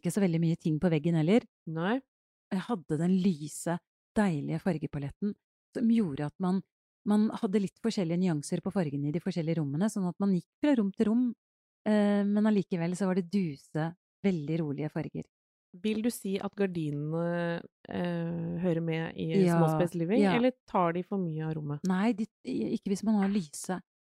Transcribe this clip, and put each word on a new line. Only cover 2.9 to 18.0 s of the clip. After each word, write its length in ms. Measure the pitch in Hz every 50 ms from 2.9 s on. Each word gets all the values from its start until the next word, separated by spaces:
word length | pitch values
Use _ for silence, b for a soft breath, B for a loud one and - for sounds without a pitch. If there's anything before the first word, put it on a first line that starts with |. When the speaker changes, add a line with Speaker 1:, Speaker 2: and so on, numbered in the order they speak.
| 156 147
Speaker 1:
den 200 | 170 175 185 190
lyse, 580 | 180 202 175 143 151 147 - - - 170 170 175 - _ _ _ _ _ _
deilige 420 | 226 208 196 165 143 143 143 156 160
fargepaletten 760 | - 202 165 156 156 - - 143 143 139 - - 202 208 196 - _ _ _ _ _ _ -
som 120 | - 254 226
gjorde 340 | 233 226 214 165 135 139 147
at 80 | 147 - -
man, 220 | 190 180 185 196 - _ _ _ _ _ _ _ _
man 220 | - 208 214 214 226
hadde 320 | - - - 214 190 220
litt 160 | 196 180 - _ -
forskjellige 340 | 226 - - 185 160 170 175
nyanser 440 | 185 185 160 147 143 - 180 165 -
på 100 | 202 -
fargene 360 | 202 175 147 135 143 143 147
i 40 | 151
de 80 | 175
forskjellige 380 | - 190 175 180 156 156 165 165
rommene, 260 | 156 139 135 151 196 220
sånn 180 | - 208 185 175
at 80 | 175 -
man 140 | 202 202 190
gikk 160 | 175 - _ _ _ -
fra 120 | 294 285
rom 160 | 233 208 196 -
til 140 | - 220
rom, 280 | 208 220 240 254 247 214 - _ _ _ _ _ _ _ _ _
eh, 380 | 208 214 208 202 208 202 202 202
men 220 | 202 202 208 208
allikevel 500 | 220 214 202 175 - 196 170 165 170 180
så 80 | 170 202
var 80 | 185 185
det 120 | 190 185 170
duse, 640 | - 202 185 160 139 - - _ - 156 156 165 170 - _ _ _ _ -
veldig 340 | 202 185 165 147 143 156 165
rolige 280 | 165 147 139 147 147 156
farger. 340 | - 156 147 151 - 160 156 - _ _ _ _ _ _ _ _ - 180 -
Speaker 2:
Vil 200 | 214 214 214 214
du 80 | 240
si 280 | - - - 196 190 196
at 160 | - 196 -
gardinene, 1080 | - 196 190 175 170 156 147 143 143 147 151 160 165 170 170 170 175 175 170 170 170 - - _ _ - -
eh, 680 | - 190